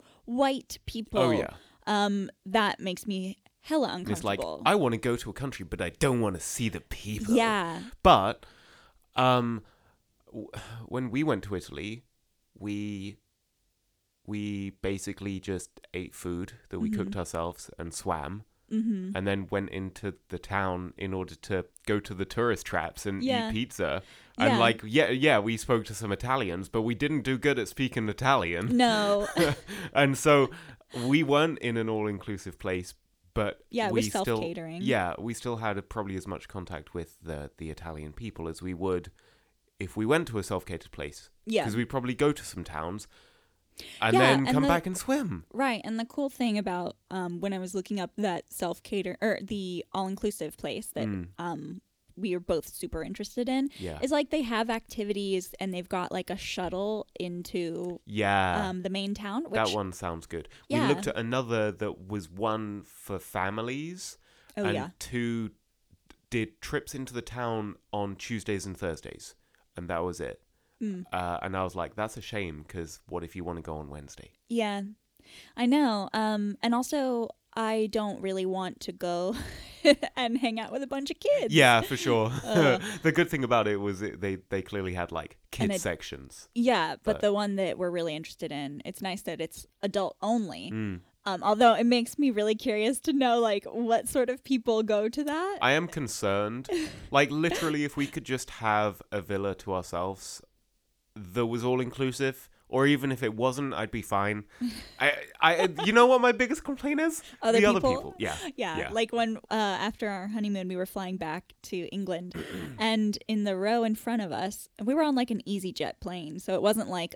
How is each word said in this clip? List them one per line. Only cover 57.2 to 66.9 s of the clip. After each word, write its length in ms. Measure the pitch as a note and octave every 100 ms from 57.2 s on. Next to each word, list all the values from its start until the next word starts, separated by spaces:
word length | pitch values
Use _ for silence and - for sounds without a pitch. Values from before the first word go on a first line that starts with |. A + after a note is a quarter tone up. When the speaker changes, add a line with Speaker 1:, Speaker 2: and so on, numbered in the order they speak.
| F3 F3 - F3+ E3+ E3+ F3 F3 -
Speaker 2:
Yeah. 600 | G#2 G#2 C#3 F#2 - F#3
Speaker 1:
um, 140 | F#3
the 80 | F#3
main 240 | G3 G3
town, 300 | G3+ G#3 A3 E4
Speaker 2:
That 160 | A3 -
Speaker 1:
which 80 | G#2
Speaker 2:
one 180 | F#2+
sounds 320 | F2+ F2+ E2 -
good. 240 | E2 - - -
Speaker 1:
Yeah. 180 | D4 -
Speaker 2:
We 80 | D3
looked 100 | F#3+
at 100 | -
another 560 | A2+ B2+ A#2+ A#2 G#2+
that 360 | F#2 G#2 - F#2
was 240 | G#2 D#2+
one 500 | F2+ A2 A2 G#2+ G2+
for 380 | - - - F#2+
families 1000 | - G2 F#2+ G#2+ A#2 C3+ D#3+ F3+ - - _ _ - -
Speaker 1:
Oh, 60 |
Speaker 2:
and 100 | G3
Speaker 1:
yeah. 160 | D#3+ D3+ -
Speaker 2:
two 540 | - B2 A#2 A#2 A2 - _ _ _ _ _ - _
did 280 | A#2+ C3+ -
trips 340 | - D3 -